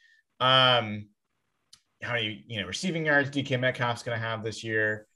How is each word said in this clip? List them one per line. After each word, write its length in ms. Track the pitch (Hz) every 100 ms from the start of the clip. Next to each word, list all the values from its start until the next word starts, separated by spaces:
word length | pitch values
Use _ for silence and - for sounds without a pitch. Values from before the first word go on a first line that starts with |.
| _ _ _ _
Um, 680 | 127 131 127 120 110 104 104 _ _ _ _ _ _ - _ _
how 120 | -
many, 300 | 120 107 101 -
you 140 | 110
know, 60 | 87
receiving 380 | - 185 165 156
yards 240 | 143 139
D 100 | 139
K 160 | 127 127
Metcalf's 460 | 127 127 120 117
gonna 160 | 123 113
have 240 | 113 110
this 200 | 110 104
year. 440 | 113 110 107 107 -